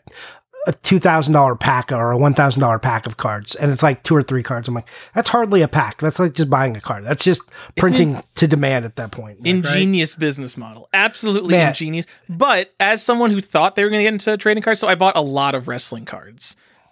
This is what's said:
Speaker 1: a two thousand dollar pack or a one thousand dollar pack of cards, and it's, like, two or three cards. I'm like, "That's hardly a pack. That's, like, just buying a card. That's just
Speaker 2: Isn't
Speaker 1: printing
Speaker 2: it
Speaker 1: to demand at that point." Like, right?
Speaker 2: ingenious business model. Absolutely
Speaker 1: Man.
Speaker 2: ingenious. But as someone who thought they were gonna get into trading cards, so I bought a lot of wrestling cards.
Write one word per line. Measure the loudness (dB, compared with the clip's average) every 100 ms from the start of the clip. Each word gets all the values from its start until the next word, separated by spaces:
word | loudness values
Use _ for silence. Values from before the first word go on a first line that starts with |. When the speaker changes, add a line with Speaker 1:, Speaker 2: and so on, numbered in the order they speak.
| -10 -20 -20 -20 _ -8 -6
Speaker 1:
a |
two | -4 2 2
thousand | 4 2 4
dollar | 4 4 2
pack | 0 0 -2
or | -2 0
a | 2
one | 2 4
thousand | 2 2
dollar | 2 2
pack | 0 -2 -6
of | -6
cards, | -6 -6 -8 -4
and | -2
it's, | 2
like, | 2 0
two | 0 0
or |
three | 2 -4
cards. | -4 -6 -6
I'm | -8
like, | -8 -20 -8 -4
"That's | 0
hardly | 0 2 2
a | 2
pack. | 2 -2 -2
That's, | -4 0
like, | -2
just | 0 0
buying | 2 0 -4
a |
card. | -8 -8
That's | -6 -2
just | 0 0
Speaker 2:
Isn't | -4 -20 -12 0
Speaker 1:
printing | 2 4 2 -2
Speaker 2:
it | -6 0
Speaker 1:
to | 2
demand | 2 0 -2 -4
at | -10
that | -14
point." | -12 -16 -8
Like, | -2
right? | -2
Speaker 2:
ingenious | 0 0 2 0 -2
business | -2 -4 -4 -10 -14
model. | -16 -20 -4
Absolutely | -2 0 -2 -2 -2 2 2
Speaker 1:
Man. | 2
Speaker 2:
ingenious. | -2 -6 -6 -8 _ -8
But | 0 2 2 0 -2
as | 0 0
someone | 0 2 2
who | 0
thought | 0 2 2 2
they |
were | 0
gonna | 2
get | 0
into | 0 -2 0
trading | 0 0
cards, | 0 0
so | 0
I | 2
bought | 2 2
a |
lot | 0 0 -2 -2
of | -6
wrestling | -8 -8 -10 -14
cards. | -16 -18 -14 -12 -12 _ _ _